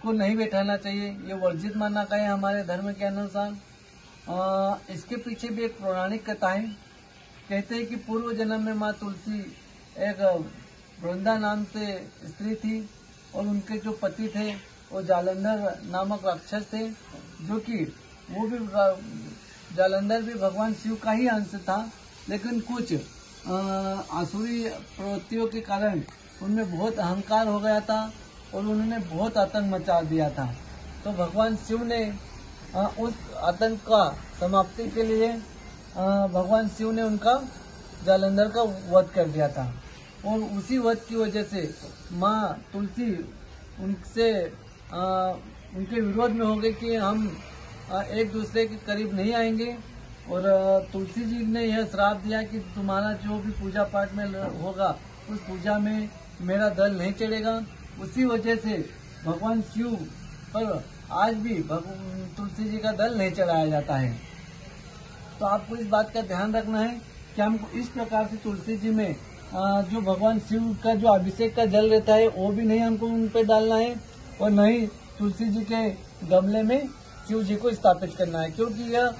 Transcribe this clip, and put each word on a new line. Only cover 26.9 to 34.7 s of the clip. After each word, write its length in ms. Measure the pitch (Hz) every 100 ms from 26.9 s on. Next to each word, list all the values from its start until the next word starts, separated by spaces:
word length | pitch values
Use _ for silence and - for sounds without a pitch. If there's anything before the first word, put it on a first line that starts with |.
| 226
अहंकार 480 | 175 190 196 214 220
हो 120 | 208
गया 200 | 214 214
था 340 | 214 214 220 - - - -
और 80 | 196
उन्होंने 380 | 208 214 220 226
बहुत 380 | 175 165 220 220
आतंक 360 | 196 214 196
मचा 280 | 185 180 170
दिया 280 | 160 160 147
था। 260 | 139 131 123 - - - -
तो 80 | 208
भगवान 440 | 185 175 190 226 214
शिव 280 | - 226
ने, 300 | 233 233 214 196 - - - - - 185
अ, 200 | 202 -
उस 140 | 233 220 - -
आतंक 420 | 165 180 226 220
का 380 | - 220 165 147 - -
समाप्ति 520 | 180 196 185